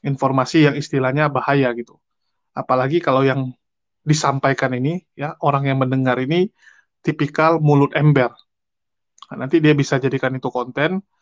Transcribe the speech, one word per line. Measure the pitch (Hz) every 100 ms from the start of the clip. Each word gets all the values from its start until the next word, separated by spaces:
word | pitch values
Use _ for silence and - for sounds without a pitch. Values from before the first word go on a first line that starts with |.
Informasi | 147 139 135 135 127 165 147
yang | 135
istilahnya | 151 139 131 135 151
bahaya | 135 - 139 131 120
gitu. | 120 _ _ _ _ _ _ -
Apalagi | - 127 131 170
kalau | 165 131
yang | 135 131 131 127 _ _ _ _
disampaikan | 151 151 147 135 139 135 131 123
ini, | 135 175 _ -
ya | 143 -
orang | 156 139 139
yang | 135
mendengar | 131 131 131 123
ini | 131 165 185 _ _ _ _ _
tipikal | - 156 147 - 180 165
mulut | 151 143 143 156
ember. | 147 143 120 - _ _ _ _ _ _ _ _ -
Nah, | - 131
nanti | 160
dia | 151 147
bisa | 139 139
jadikan | 131 135 135 131
itu | 131
konten, | 123 123 131 151 190 - _